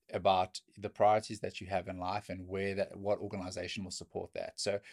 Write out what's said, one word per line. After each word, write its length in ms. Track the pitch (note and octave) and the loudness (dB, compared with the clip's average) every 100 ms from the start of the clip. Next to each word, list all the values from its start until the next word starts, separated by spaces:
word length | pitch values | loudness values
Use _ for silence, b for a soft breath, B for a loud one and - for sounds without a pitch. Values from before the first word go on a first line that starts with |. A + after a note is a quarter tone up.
| - | -6
about 460 | G2+ F#2+ F#2 F#2 - - - | 2 6 6 4 -2 -14 -10
the 120 | G2+ | -6
priorities 500 | - G#2 G#2+ - G#2 | 4 6 6 2 -6
that 220 | F#2+ - | -6 -6
you 60 | F#2 | -4
have 200 | F#2+ F#2+ | -2 -2
in 100 | F2+ | -4
life 320 | F2+ G#2 - | -2 -4 -4
and 180 | F#2 F2+ | -10 -6
where 280 | F#2+ G2 G2 | -2 0 0
that, 220 | F#2+ G2 | -2 -2
what 220 | G2 G2+ | 0 0
organization 640 | G2+ G2+ F2+ F#2+ F2+ - | -2 -6 -6 -6 -6 -6
will 80 | F#2 | -8
support 400 | - - F#2 F2 | -8 -8 -8 -6
that. 200 | - - - | -6 -8 -4
So 220 | G#2 G2+ B | -2 -2 B